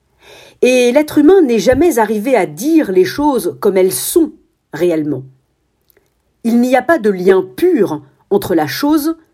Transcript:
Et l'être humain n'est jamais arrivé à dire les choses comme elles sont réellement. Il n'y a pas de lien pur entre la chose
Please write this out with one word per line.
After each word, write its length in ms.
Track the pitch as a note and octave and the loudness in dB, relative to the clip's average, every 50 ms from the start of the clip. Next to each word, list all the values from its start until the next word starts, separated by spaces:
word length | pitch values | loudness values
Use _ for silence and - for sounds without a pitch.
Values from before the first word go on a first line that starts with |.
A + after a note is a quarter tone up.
| _ _ _ _ _ - - - - - _ _ | _ _ _ _ _ -20 -20 -20 -20 -20 _ _
Et 320 | - B3 B3+ B3+ B3 A#3+ A#3+ | 0 0 2 2 2 2 0
l'être 240 | D4 D4+ D4+ - | 0 -2 0 0
humain 240 | D4+ D4 D4 F#4+ G4+ | 2 4 6 6 6
n'est 180 | E4 B3 A#3 A3 | 4 2 0 0
jamais 400 | E3+ G#3+ B3+ C4 D#4+ F4+ D#4 D4 | 2 2 2 2 2 0 2 0
arrivé 380 | A3 G3+ A3+ G#3+ G3+ C4+ C4 | 0 0 -2 -4 -2 0 0
à 80 | A3 F3+ | 0 0
dire 480 | D#3 D3 D#3 A3 D4+ E4 D#4 C4 G3 F#3 | -2 -6 -6 -2 0 2 2 2 2 2
les 140 | F#3 F#3 | 0 0
choses 500 | - - - C#4+ D4 C#4 A#3 E3 E3+ C#3 - | 0 0 -2 -2 -2 -2 -2 -4 -6 -6 -2
comme 180 | - G#3 F#3 F#3+ | -2 0 2 2
elles 140 | F#3 F#3+ F#3 | 0 0 0
sont 400 | - - - - F4+ D#4+ - - - _ _ _ _ _ _ - | -4 -6 -2 0 0 0 0 -4 -10 _ _ _ _ _ _ -8
réellement. 480 | D3 E3+ F3+ E3 D#3 D3+ D3+ C#3 C3 C3 - - _ _ _ _ _ _ _ _ _ _ _ _ _ _ _ _ _ _ _ _ _ - | -4 -2 -2 -2 -2 -4 -4 -6 -8 -10 -14 -20 _ _ _ _ _ _ _ _ _ _ _ _ _ _ _ _ _ _ _ _ _ -4
Il 160 | A#3 A3+ A#3+ | -2 0 0
n'y 160 | A#3+ B3+ B3+ | 0 2 0
a 60 | C#4 - | 0 2
pas 160 | - E4+ D4+ | 0 0 0
de 100 | G#3+ G#3+ | 0 -2
lien 340 | G3 F3+ F3+ F#3+ G3 F#3+ F3+ - - | -2 0 2 2 2 2 0 -4 -4
pur 460 | - E4 F4+ F4+ C4 F#3+ C#3+ D#3 D3 - - _ _ _ _ | -2 0 0 2 2 0 -2 -4 -6 -12 -14 _ _ _ _
entre 260 | G3 G3 G3 - F#3+ | -2 -2 -2 -2 -2
la 120 | E3 D3+ | -2 -2
chose 500 | C#3+ - - - D4 D#4 D#4+ C#4 D#4+ E4 - _ _ | -4 -4 -4 -2 0 0 0 -2 -4 -6 -8 _ _